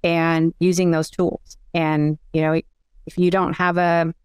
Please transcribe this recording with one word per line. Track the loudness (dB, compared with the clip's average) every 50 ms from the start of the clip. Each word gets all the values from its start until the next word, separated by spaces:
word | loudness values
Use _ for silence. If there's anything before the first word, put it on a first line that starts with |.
and | 0 0 0 2 2 2 2 2 0 0 0 0
using | 0 2 2 2 2 2
those | 2 0 -2 -4
tools. | -4 -2 -2 -2 -2 -6 -16 -20 -20 -20 -20 -6 -4
And, | -2 0 0 0 0 0 0 -2 -4 -10 -6
you | -4 -2
know, | 0 0 0 -2 -4 -6 _ _ _ _ _ -20 -20
if | -12 -2
you | 0 0 2
don't | 2 0 -2 -2
have | -2 -2 -2 -2 0 0
a | 0 2 2 0 0 -2 -6 _